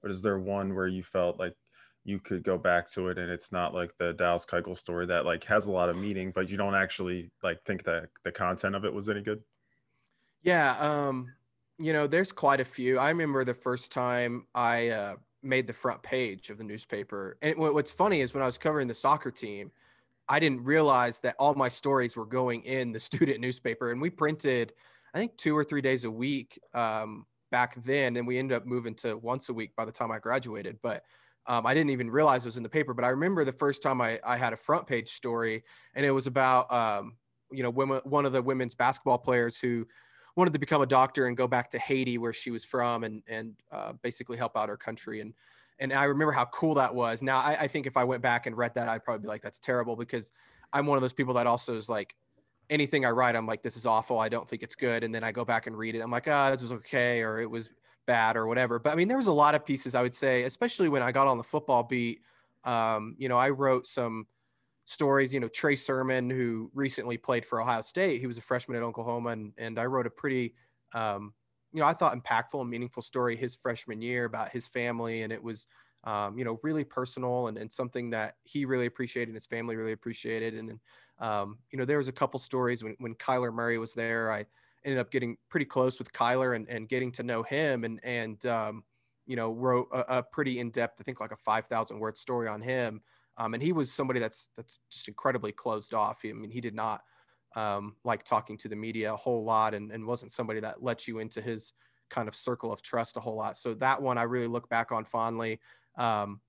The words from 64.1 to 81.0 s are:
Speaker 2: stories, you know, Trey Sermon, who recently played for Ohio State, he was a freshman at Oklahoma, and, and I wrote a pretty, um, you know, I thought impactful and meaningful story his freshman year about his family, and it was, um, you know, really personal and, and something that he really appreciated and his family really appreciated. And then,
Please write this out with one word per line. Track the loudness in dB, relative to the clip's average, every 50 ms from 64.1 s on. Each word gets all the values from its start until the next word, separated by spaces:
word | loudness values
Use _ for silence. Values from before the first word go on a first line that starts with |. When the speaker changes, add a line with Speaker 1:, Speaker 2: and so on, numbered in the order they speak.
| -4 -6 -10 -12 _ _ _ _ _ _ _ _ _ _ _
Speaker 2:
stories, | -8 -2 2 4 4 6 6 4 2 0
you | -2
know, | -2
Trey | -4 -2 0 2 2 2
Sermon, | 2 0 0 0 0 2 2 0 0 0 0
who | -2 0 0 -2 -2 -4 -6 -6 -4
recently | -2 -2 -2 -2 -4 -4 -4 -6
played | -4 -2 0 0 0 0
for | -2 -4 -2
Ohio | 0 0 0 0
State, | -2 -2 0 0 2 2 2 0
he | -2
was | -6 -6
a | -6
freshman | -4 -2 -2 -2 -2 -4 -4
at | -4 -4
Oklahoma, | -4 -6 -6 -4 -4 -4 -2 -4 -4
and, | -4 -6 -8 -10 -10
and | -10 -10 -6 -4 -2
I | -2
wrote | 0 0 0 0
a | -2
pretty, | -4 -4 -2 0 0 0 -2 -2 -6 _ _ _ _ _ _ _ -6
um, | -4 -2 -2 -2 -4 -6 -12 -16 _ _ _ _ _ _ _
you | -2 2
know, | 2
I | 2 4
thought | 4 2 2 2
impactful | 0 -2 0 0 0 0 -2 -4 -6
and | -6 -6
meaningful | -6 -6 -8 -8 -8 -10
story | -10 -6 -2 0 0 0 0
his | -2 -4 -6 -6
freshman | -4 -4 -4 -4 -4 -8 -10 -8 -6
year | -6 -4 -2 -2 -2
about | -2 -4 -6 -6 -6
his | -6 -8 -8
family, | -6 -4 -4 -2 -2 -2 -2 -4 -4 -4 -4 -4
and | -6 -6
it | -8 -8
was, | -10 -10 -10 -14 -18 _ _ _ _ _ _ -8
um, | -4 -4 -2 -2 -4 -4
you | -4 -4
know, | -4 -4 -4
really | -4 -2 -2 -2 -4
personal | -4 -6 -6 -6 -6 -6 -4 -2 -2 0 0 -2
and, | -2 -4
and | -8 -10 -8 -8
something | -6 -6 -6 -6 -6 -4 -4
that | -2 -4 -4 -4 -8 _ _
he | -8 -6 -4 -2
really | 0 0 0 0
appreciated | 0 -2 -4 -6 -4 -4 -4 -6 -6
and | -8
his | -12 -12
family | -8 -8 -6 -6 -6 -6
really | -4 -4 -4
appreciated. | -6 -6 -8 -10 -10 -8 -6 -6 -4 -4 -4 -4 -6
And | -8 -10 -12
then, | -12 -14 _ _ _ -20